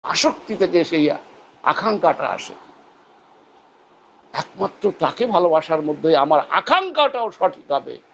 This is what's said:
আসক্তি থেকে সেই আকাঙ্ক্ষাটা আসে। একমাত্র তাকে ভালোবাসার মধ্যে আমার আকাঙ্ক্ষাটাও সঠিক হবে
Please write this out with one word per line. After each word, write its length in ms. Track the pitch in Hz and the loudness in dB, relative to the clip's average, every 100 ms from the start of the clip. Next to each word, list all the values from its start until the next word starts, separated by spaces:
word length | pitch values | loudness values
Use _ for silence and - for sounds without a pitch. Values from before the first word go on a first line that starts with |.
আসক্তি 520 | - - 302 - - 202 | -4 0 0 -2 -10 -2
থেকে 280 | 185 170 | 2 2
সেই 280 | 160 165 147 143 - - - _ | 2 0 0 -2 -10 -20 -20 _
আকাঙ্ক্ষাটা 640 | - - 113 104 135 139 135 | -2 -2 -2 2 0 0 -4
আসে। 260 | 92 - - - - _ _ _ _ _ _ _ _ _ _ _ _ _ _ _ | -6 -10 -18 -20 -20 _ _ _ _ _ _ _ _ _ _ _ _ _ _ _
একমাত্র 580 | - - - 190 - 202 - | -10 -10 -6 -8 -2 -4 -2
তাকে 260 | 160 - 240 | -4 -2 0
ভালোবাসার 560 | 196 175 156 156 160 | 2 4 2 2 -2
মধ্যে 360 | 151 147 160 151 | -2 -2 2 4
আমার 240 | 143 151 - | 4 2 2
আকাঙ্ক্ষাটাও 840 | 165 - 349 381 320 285 269 226 | -2 2 0 0 0 0 0 -6
সঠিক 400 | - 190 - - | -2 -2 -2 -6
হবে 260 | 139 135 120 _ | -4 -4 -16 _